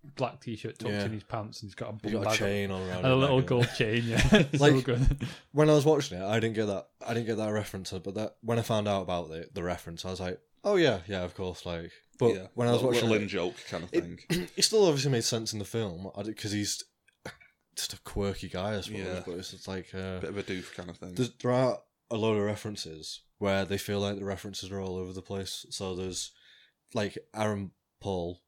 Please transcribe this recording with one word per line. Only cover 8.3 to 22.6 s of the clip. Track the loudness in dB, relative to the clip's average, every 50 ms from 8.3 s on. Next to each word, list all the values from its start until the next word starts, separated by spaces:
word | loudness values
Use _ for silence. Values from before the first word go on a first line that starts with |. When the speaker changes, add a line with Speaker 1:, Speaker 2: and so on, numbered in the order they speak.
| -8 _
Speaker 2:
when | -2 0 0 0
I | 2
found | 2 2 2 4 2
out | 2 0 0
about | 0 -2 -2 -2 -4
the, | -8 -10 -10 -8 -8
the | -4 -2
reference, | -2 -4 -4 -6 -12 -12 -10 -8
I | -8
was | -6 -4
like, | -4 -6 -6 -8 _ _ _ _ _
"Oh, | 2 4
yeah, | 6 6 6 4 2 -2 -4
yeah, | -4 -4
of | -4 -4 -6
course," | -6 -6 -6 -6 -8 -8 -6
like, | -6 -6 -8 -10 -14 -18 _ _ _ _
but | 2 2 2
Speaker 3:
Yeah. | 2 -4 -12 _
Speaker 2:
when | -2 2 4
I |
was | 4 4
Speaker 3:
Little, | 4 4 4
Speaker 2:
watching | 4 4 4
Speaker 3:
little | 4 4
Speaker 2:
it, | 2
Speaker 3:
in-joke | 0 -2 -2 -2 -2 -4 -8 -14 -10
kind | -8 -8 -8
of | -2 -2
Speaker 2:
it, | -2 -2
Speaker 3:
thing. | -2 -10 -12 -2 _
Speaker 2:
<clears throat> | 0 0 0 -4 -2
it | 0 0
still | 4 6 6 6
obviously | 6 6 4 2 2
made | 2 2 2
sense | 0 0 -2 -2 -4 -6
in | -6
the | -8
film, | -4 -4 -4 -2 -2 -4 -8 -10 -10 -8
I | -8 -8
d-, | -8 -8
'cause | -6 -6 -2
he's | -2 0 0 -2 -4 -6 -8 _ _ _ _ _ _ _ _ -16 -16 -16 -20 -20 _ _ _ _ _
just | -8 -8 -8 -8
a | -10
quirky | _ -6 -4 -2 -2 -2 -2 -4 -8 -8
guy, | -6 -4 -2 -2 -2 -2
I |
suppose, | -4 -6 -6 -6
Speaker 3:
Yeah. | -6 -4 -4 -6 -6
Speaker 2:
but | -6 -8
it's | -8 -8 -10
just | -12 -12 -10 -8
like, | -8 -8 -8 -8 -8
uh, | -8 -6 -6 -6 -6
Speaker 3:
Bit | -6 -6
of | -4 -6
a | -4
doof | -4 -4 -6 -6 -10 -12
kind | -12 -12 -12
of | -12 -12
thing. | -12 -12 -2
Speaker 2:
there's, | -2 -2 -2 -2 _
there | 0 2
are | 2 4 4 2 2 -2 -6 _ _ _ _ _
a | -2 2
load | 2 4 4 4
of | 2
references | 0 0 -2